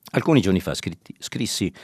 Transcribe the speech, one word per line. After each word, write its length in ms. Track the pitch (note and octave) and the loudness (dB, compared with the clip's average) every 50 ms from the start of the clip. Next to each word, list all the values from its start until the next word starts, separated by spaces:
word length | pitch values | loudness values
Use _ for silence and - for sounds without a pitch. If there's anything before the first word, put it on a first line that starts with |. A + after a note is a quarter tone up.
| _ - | _ -4
Alcuni 300 | - - - - D#3+ C3+ | -2 0 2 4 4 4
giorni 200 | F2+ G2 F#2+ F#2 | 6 4 2 2
fa 120 | - - C#2+ | 2 -2 -6
scritti-, 400 | - - - E2+ - _ - - - | -6 -6 -8 -10 -10 _ -20 -20 -14
scrissi 520 | - - - - A#2 G2+ - - G#2 F2+ - - | -14 -10 -6 -6 -4 -4 -4 -4 -4 -4 -4 -8